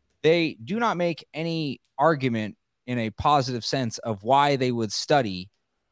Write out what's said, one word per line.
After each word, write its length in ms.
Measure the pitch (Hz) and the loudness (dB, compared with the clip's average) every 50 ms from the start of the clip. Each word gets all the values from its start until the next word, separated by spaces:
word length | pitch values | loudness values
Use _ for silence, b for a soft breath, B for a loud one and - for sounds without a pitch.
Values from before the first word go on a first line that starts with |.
| _ _ _ _ | _ _ _ _
they 360 | - 156 175 170 165 143 - 107 113 | 4 4 4 4 2 -2 -4 -8 -8
do 140 | 127 196 233 | -8 -4 -2
not 200 | 240 214 170 175 | -2 -2 0 0
make 280 | 175 170 156 - - _ | -2 -2 -2 -4 -10 _
any 480 | - 147 165 165 165 160 156 139 - - _ _ _ | -10 -8 -6 -4 -4 -4 -4 -6 -6 -10 _ _ _
argument 600 | - 147 160 165 135 135 127 117 110 107 101 - _ _ _ _ _ _ | 2 4 4 4 4 0 0 0 -2 -4 -6 -8 _ _ _ _ _ _
in 120 | 127 123 120 | -6 -4 -4
a 120 | 113 110 | -4 -4
positive 540 | - - - 147 151 143 123 131 123 117 - | -6 -2 2 2 4 4 2 0 -6 -6 -6
sense 320 | - 151 135 123 113 - - | -4 -4 -2 -4 -4 -6 -6
of 260 | - 117 107 95 101 | -6 -6 -6 -4 0
why 320 | 117 135 143 143 143 143 | 4 4 4 6 4 2
they 160 | 127 131 127 | 2 0 0
would 200 | 120 117 113 101 | 0 -2 -4 -4
study 560 | - - - - 151 143 120 101 92 92 92 - _ _ _ _ _ _ _ _ | -4 -8 0 2 2 2 2 0 -4 -8 -10 -14 _ _ _ _ _ _ _ _